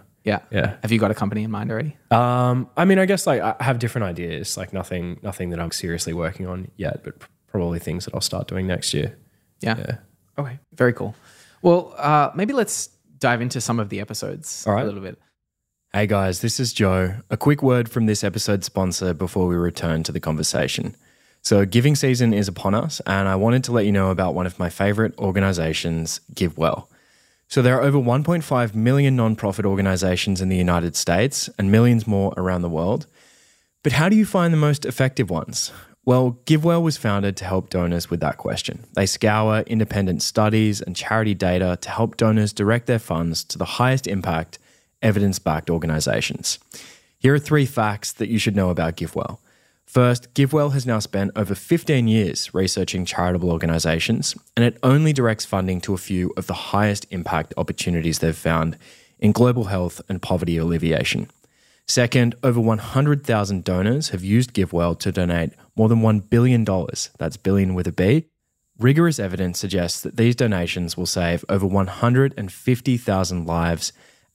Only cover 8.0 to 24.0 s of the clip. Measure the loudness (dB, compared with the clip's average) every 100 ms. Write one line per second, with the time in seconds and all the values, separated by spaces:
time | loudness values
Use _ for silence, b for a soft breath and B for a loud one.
8 | -8 -6 -6 -6 -6 -6 -4 -4 -2 -4
9 | -4 -8 _ _ _ _ -4 -4 -4 -8
10 | -10 _ _ -10 -10 -10 -18 0 2 2
11 | -6 -10 b b b b 4 4 2 -4
12 | 2 4 2 0 -2 -2 -2 -4 -10 _
13 | _ _ 0 0 -2 -4 -2 -2 -2 -6
14 | -8 -8 -8 -10 -12 -8 -2 0 0 -6
15 | -12 -14 _ _ _ _ _ _ _ -2
16 | 0 2 0 -2 -4 -4 -4 0 2 2
17 | 0 -4 -8 -2 0 2 2 2 0 0
18 | 0 0 -2 -2 -2 -2 -2 -2 -2 -2
19 | -2 -2 -2 0 0 2 0 -2 -2 -2
20 | -2 -4 -4 -2 -2 0 -2 -2 -8 -10
21 | b b b b 2 4 4 4 4 2
22 | 2 2 2 2 0 -2 -2 0 -2 -6
23 | -2 0 0 2 2 2 2 0 2 2